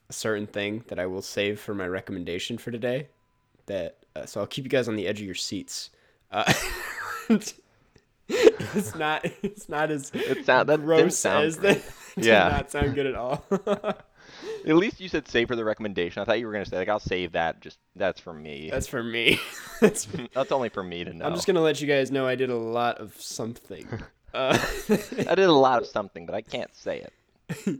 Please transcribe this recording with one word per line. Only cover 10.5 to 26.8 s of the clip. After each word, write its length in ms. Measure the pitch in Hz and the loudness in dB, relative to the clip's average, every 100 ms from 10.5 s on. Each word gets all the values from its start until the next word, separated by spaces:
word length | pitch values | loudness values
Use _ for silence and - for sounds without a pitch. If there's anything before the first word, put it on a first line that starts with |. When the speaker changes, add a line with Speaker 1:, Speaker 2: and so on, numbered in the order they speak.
| 127 127 | 6 6
Speaker 2:
that 40 | 156 | 4
didn't 80 | 151 | 6
Speaker 1:
gross 320 | 160 175 - | 6 6 4
Speaker 2:
sound 280 | - 143 156 | 2 4 2
Speaker 1:
as 100 | 160 | 2
Speaker 2:
great. 240 | 196 180 | 4 4
Speaker 1:
that. 100 | - - | 0 -16
<laughs> 140 | - - | -10 2
Did 100 | 113 | 6
Speaker 2:
Yeah. 240 | 104 90 | 8 8
Speaker 1:
not 200 | 143 - | 4 -2
sound 220 | 147 143 | 0 0
good 140 | 135 139 | 2 -2
at 80 | 107 | -2
all. 280 | 123 147 - | -4 -4 -2
<laughs> 20 | 190 - 202 214 208 - _ - - 392 - - | -2 0 -2 -2 -6 -12 _ -20 -14 -10 -6 4
Speaker 2:
At 80 | 160 | 6
least 240 | 214 - | 4 -2
you 80 | 185 | -6
said 180 | 160 - | -6 0
save 200 | 117 117 | 0 2
for 80 | 120 | 0
the 80 | 110 | 0
recommendation. 560 | 107 107 90 87 104 | -2 -2 -2 -2 -2
I 40 | 101 | 0
thought 140 | 110 | 0
you 60 | 117 | 0
were 80 | |
gonna 120 | 104 92 | -4 -4
say, 120 | 92 | -2
like, 100 | 95 | 0
"I'll 120 | 104 | -2
save 320 | - 92 87 | -2 -2 0
that. 260 | 87 82 - | 0 -2 -4
Just, 200 | 78 - _ 92 | -14 -20 _ -4
that's 240 | 95 - | -2 -2
for 120 | 92 | -10
me." 360 | 78 76 73 78 | -14 -12 -12 -6
Speaker 1:
That's 160 | 135 127 | -6 -4
for 160 | 131 | -6
me. 360 | 117 117 117 - - - | -4 2 4 2 0 -12
<laughs> 220 | - - | -14 2
That's 260 | 208 - - 160 | 4 4 -6 -8
Speaker 2:
<laughs> 120 | 120 | -4
That's 180 | 127 135 | -2 0
only 180 | 139 113 | 0 0
for 140 | 104 | -4
me 200 | 92 87 | -6 -6
to 80 | 85 | -8
know. 120 | 82 147 | -6 -4
Speaker 1:
I'm 80 | |
just 140 | 175 - | 0 2
gonna 120 | 180 | 4
let 200 | 160 143 | 4 2
you 60 | 147 | 2
guys 240 | 139 127 | 2 2
know 140 | 135 131 | 0 0
I 80 | 127 | 0
did 140 | 131 | 0
a 60 | 120 | -2
lot 440 | 113 117 120 - | -2 0 0 -2
of 200 | 107 - | -10 -14
something. 640 | - - 117 120 - 87 53 | -12 -8 -8 -10 -14 -16 -10
Speaker 2:
<laughs> 100 | 107 - _ - - | -10 -10 _ -10 -2
Speaker 1:
Uh, 220 | 131 247 - - - | 2 2 0 -4 0
<laughs> 0 | |
Speaker 2:
I 460 | 208 - 254 - 175 | 0 0 -4 0 4
did 100 | 190 | 6
a 60 | |
lot 280 | 147 131 120 | 8 6 4
of 80 | - | 0
something, 380 | 110 98 - 85 | -4 -6 -10 -8
but 80 | |
I 80 | 98 | -8
can't 340 | - 131 - | -6 -8 -8
say 300 | - | -10